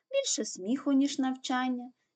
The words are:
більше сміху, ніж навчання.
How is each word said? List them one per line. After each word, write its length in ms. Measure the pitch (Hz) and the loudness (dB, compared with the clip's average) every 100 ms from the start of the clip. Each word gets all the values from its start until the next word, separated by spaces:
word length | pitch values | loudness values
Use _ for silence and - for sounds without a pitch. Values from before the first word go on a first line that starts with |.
| - | -4
більше 340 | 554 539 - | -2 0 -2
сміху, 480 | 220 - 185 277 - | -4 -4 -2 0 4
ніж 260 | 269 285 - | 4 4 2
навчання. 720 | 262 262 - 254 254 247 247 - _ | -2 -2 -2 0 0 -2 -8 -18 _